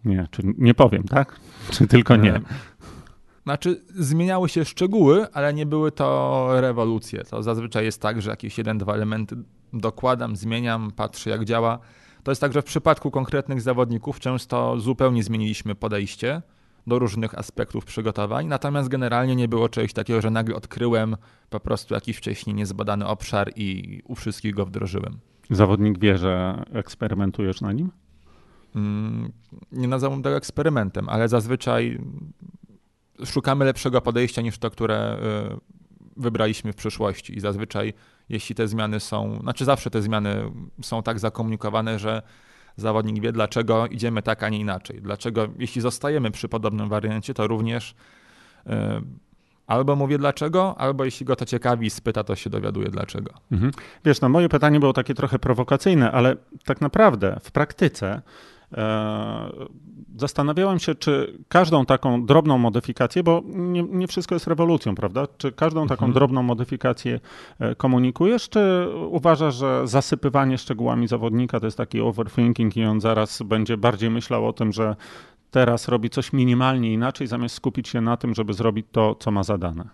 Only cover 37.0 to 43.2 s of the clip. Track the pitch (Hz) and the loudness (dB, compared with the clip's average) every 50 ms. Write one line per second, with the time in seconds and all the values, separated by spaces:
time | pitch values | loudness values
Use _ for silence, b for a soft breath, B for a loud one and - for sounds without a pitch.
37 | 113 101 95 - - - 90 101 98 101 101 98 110 104 - 101 104 107 - b | -2 -2 -2 -4 -10 -12 -10 -6 -4 -4 -2 -4 -6 -6 -4 -4 -4 -4 -6 b
38 | b b b b b b 110 107 - - 117 - 113 107 107 113 107 107 107 107 | b b b b b b -8 -8 -6 -6 -4 -2 -2 -2 0 -2 -2 -2 -2 -4
39 | - - - 107 107 107 107 110 - 120 120 - 135 127 139 - - 117 - 113 | -6 -4 -4 -4 -4 -4 -6 -6 -6 -6 -4 -2 2 2 2 0 0 -4 -2 -2
40 | 101 107 110 107 104 101 101 104 107 107 - - - - - - 131 - 117 113 | 0 0 0 0 0 -2 -2 -4 -6 -8 -10 -12 -16 -16 -16 -16 -10 -6 -6 -4
41 | 107 117 117 107 95 113 - - 113 110 110 104 - 107 104 110 110 113 113 104 | -4 -4 -4 -2 -2 -4 -4 -4 -4 -4 -4 -4 -4 -2 -2 -2 -2 -2 -4 -4
42 | 101 110 110 110 107 b b b b b b b b b b - 101 110 107 110 | -2 -4 -4 -4 -6 b b b b b b b b b b -6 -2 0 0 0
43 | 110 110 110 107 | 0 0 -4 -2